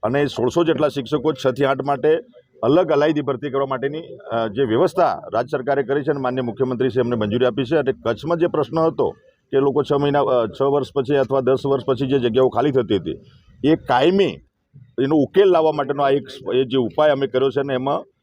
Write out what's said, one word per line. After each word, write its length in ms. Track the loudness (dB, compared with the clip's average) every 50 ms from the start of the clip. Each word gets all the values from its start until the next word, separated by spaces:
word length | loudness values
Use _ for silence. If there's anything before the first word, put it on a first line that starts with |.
| -2
અને 220 | 0 0 0 0
સોળસો 380 | 0 -2 -2 -2 0 2 2 2
જેટલા 240 | 2 2 2 0
શિક્ષકો 460 | -2 -2 -4 -6 -4 -4 -2 0 -2 -4
છ 140 | 0 -2
થી 180 | -2 0 2 0
આઠ 160 | 0 0 -2
માટે 380 | -2 -4 -2 0 2 2 2 2 0 _ _ -20 _ _ _ _ 0
અલગ 280 | 2 4 4 4 2
અલાયદી 300 | 2 2 2 2 0 -2
ભરતી 280 | -2 -4 -6 -4 -6 -6
કરવા 160 | -4 -4 -2
માટેની, 360 | -2 -4 -4 -4 -6 -6 -8 -12 -14 -18 -18 -10 -6
અ, 160 | -4 -4 -4
જે 160 | -2 -2 -2 0
વ્યવસ્થા 580 | 2 2 2 2 2 2 0 0 0 0 -4 -8 -6 -4
રાજ્ય 240 | -4 -4 -2 -4
સરકારે 260 | -6 -2 -2 -2 -2 0
કરી 200 | -2 -2 -2 -2
છે 80 | -2
અને 80 | -4 -2
માનનીય 220 | -2 -4 -2 -2
મુખ્યમંત્રી 480 | -4 -4 -4 -4 -4 -4 -2 -2 -2 0
શ્રી 120 | 0 0
અમને 140 | 0 0 0
મંજૂરી 300 | -2 -2 -2 0 0 0
આપી 180 | 0 0 -2 -4
છે. 100 | 0 0
અને 160 | 0 0 0 -4 -2 -4
કચ્છમાં 320 | -4 -4 -4 -4 -4 -2
જે 100 | 0 0
પ્રશ્ન 320 | 0 0 -2 -2 -2 0 0
હતો 300 | 0 0 0 0 -2 -2 -4 _ _ -20 _ _ _ _
કે 60 | 0
લોકો 260 | 2 2 2 0 0 0
છ 100 | 0 0
મહિના, 280 | 0 2 2 2 2
અ, 260 | 2 2 2 0 0
છ 140 | -2 -2 -2
વર્ષ 240 | 0 2 2 0 -2 -2 -4
પછી 200 | -4 -2 0 0
અથવા 240 | 0 0 0 0 0
દસ 260 | 2 2 0 0 0
વર્ષ 200 | 0 -2 0 0
પછી 220 | -2 -2 -2 0
જે 120 | 0 0 0
જગ્યાઓ 300 | 0 2 2 4 2 2
ખાલી 220 | 2 0 0 2
થતી 240 | 2 0 0 2 -2
હતી 200 | -2 -2 -4 -8 -10 -12 _ _ -20 _ _ _ _ 2
એ 120 | 2 2
કાયમી 640 | 2 2 0 2 4 4 4 4 4 0 0 -2 -8 _ _ _ _ _ _ _ -20 -20 _ _ -4 -2
એનો 120 | 2 2
ઉકેલ 320 | 2 2 2 4 4 4
લાવવા 240 | 6 4 4 2 2
માટેનો 320 | 0 0 -2 -4 -2 0 2
આ 60 | 2
એક 180 | 2 0 -2
સ-, 280 | -6 -18 -12 -8 -2 0
એ 80 | 0 0
જે 140 | 2 0
ઉપાય 320 | 0 0 0 0 2 2 2
અમે 180 | 2 2 -2
કર્યો 220 | -2 0 0 0 0
છે 140 | 0 -2 -2
ને 100 | -2 -4
એમાં 300 | -4 -2 -2 -4 -4 -6 _ _ _